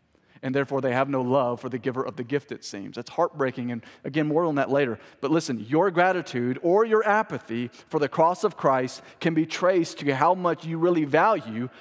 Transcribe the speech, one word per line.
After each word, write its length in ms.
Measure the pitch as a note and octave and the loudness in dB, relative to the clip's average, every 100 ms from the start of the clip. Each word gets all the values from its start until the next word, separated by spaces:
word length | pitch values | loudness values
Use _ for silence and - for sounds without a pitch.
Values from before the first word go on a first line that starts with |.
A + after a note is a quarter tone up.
| _ _ _ - | _ _ _ -12
and 120 | C3+ | -4
therefore 280 | C3+ C3+ C#3 | -2 0 -2
they 100 | C3 | 0
have 160 | B2 C#3 | 0 0
no 140 | C3+ | 0
love 400 | B2 C#3 B2 A#2+ | 2 2 2 -2
for 80 | B2+ | -6
the 80 | B2 | -6
giver 260 | C3 A#2+ | -4 -4
of 140 | A#2 G2+ | -6 -8
the 60 | |
gift, 280 | A#2 C#3+ - | -4 -6 -6
it 140 | A#2 - | -14 -12
seems. 320 | G2+ G2+ A#2 | -12 -12 -12
That's 120 | - | -10
heartbreaking, 600 | - E3+ D3+ C3 B2 A#2+ | -2 -2 0 -2 -2 -6
and 100 | A#2 - - | -8 -10 -12
again, 240 | D3 C#3+ D3+ | -4 -2 0
more 160 | D3+ | 2
on 120 | F3 C#3+ | 2 0
that 140 | A2 | 2
later. 300 | C#3 C3 G#2+ - - | 2 0 -2 -10 -8
But 100 | C3 | 0
listen, 340 | D#3+ D#3 A2+ A2 | 0 0 -6 0
your 260 | D3+ F#3+ | 2 2
gratitude 680 | F3 F3+ F3+ - B2+ A#2+ C3 | 4 2 2 -4 -4 -2 0
or 220 | E3+ G3 | 2 4
your 220 | A3+ G#3+ G#3 | 4 2 4
apathy 640 | G#3 G#3+ C#3 - A#2 A#2+ - - | 2 0 -8 -6 -6 -6 -10 -6
for 120 | D#3 | -2
the 100 | C#3 | -2
cross 340 | - D#3+ F3+ | 2 2 2
of 140 | G#3 - | -2 0
Christ 440 | D3 C3 B2+ - - - | 2 2 0 -8 -18 -4
can 120 | E3+ | 0
be 120 | D#3+ D#3+ | 0 0
traced 540 | - F#3 F#3+ D#3 - | 2 2 2 0 -2
to 140 | C#3+ | -2
how 220 | C3+ D#3+ F#3 | 2 4 4
much 300 | F3 D#3 D#3+ | 0 -2 -6
you 120 | E3 | 0
really 280 | F3 E3+ C#3+ | 2 2 2
value 640 | D#3 G#3+ G3 A#2 A2 B2 - | 4 4 2 -4 -8 -8 -10